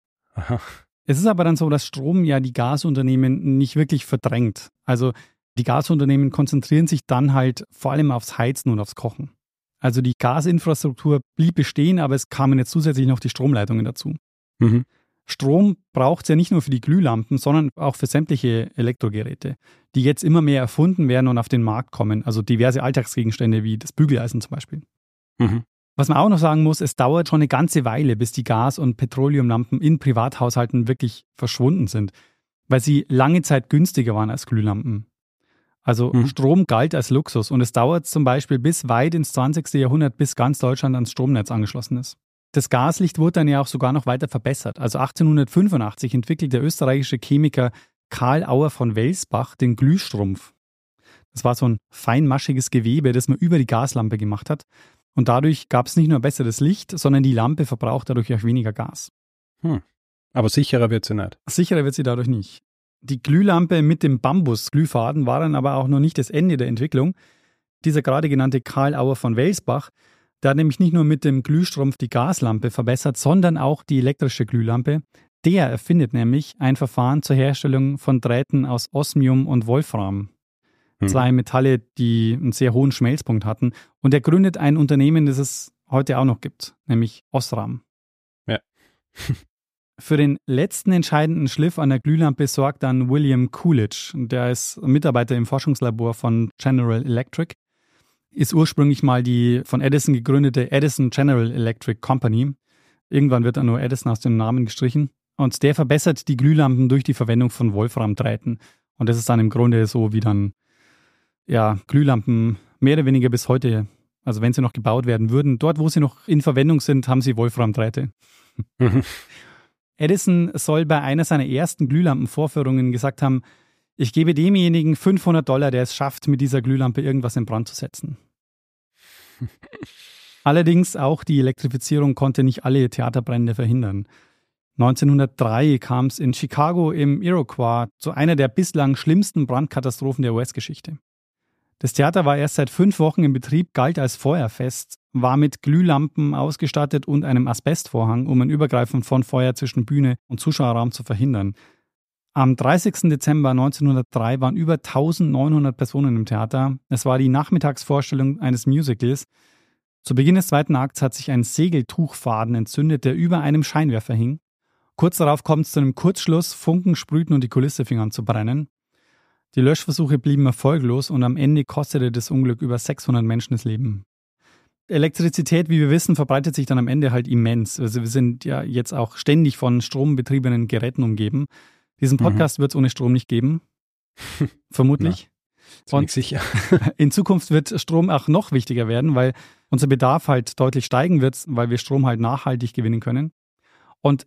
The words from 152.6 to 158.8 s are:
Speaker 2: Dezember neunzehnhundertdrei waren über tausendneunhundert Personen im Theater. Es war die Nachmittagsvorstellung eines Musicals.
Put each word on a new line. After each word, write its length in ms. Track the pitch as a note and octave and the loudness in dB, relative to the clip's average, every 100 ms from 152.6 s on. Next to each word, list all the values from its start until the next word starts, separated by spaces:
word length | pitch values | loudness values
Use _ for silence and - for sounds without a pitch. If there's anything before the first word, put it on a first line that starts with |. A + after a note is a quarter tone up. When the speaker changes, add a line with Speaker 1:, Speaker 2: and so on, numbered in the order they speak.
| C3 E3+ G3 - E3+ | 2 2 0 0 0
Speaker 2:
Dezember 420 | D3 - D3+ C3+ | 0 0 2 2
neunzehnhundertdrei 880 | B2+ C3+ - C#3+ C3 B2 B2 A2+ C3 | 2 0 0 0 0 -2 -2 -2 0
waren 160 | C3 E3+ | -2 0
über 240 | D#3+ D#3+ | -2 -2
tausendneunhundert 960 | - C3 D#3 E3 D#3+ C3+ D3 D3+ C#3 A#2 | -2 -2 0 0 0 0 2 2 0 -2
Personen 400 | B2 C#3+ C#3 A2+ | -4 -2 0 0
im 80 | |
Theater. 540 | G#2+ G#2+ A2 C3+ C3+ C3 - | -2 -4 -2 -2 -2 -4 -6
Es 160 | B2+ | -4
war 140 | C3+ C3 | 0 2
die 100 | C3+ | 2
Nachmittagsvorstellung 1120 | C3+ D3 E3+ D3+ C3 - C#3+ - C3+ C3+ C#3 | 2 0 0 0 -4 -4 -4 -2 -2 -2 -2
eines 240 | B2+ A#2+ C3+ | -2 -2 0
Musicals. 600 | C#3+ | 0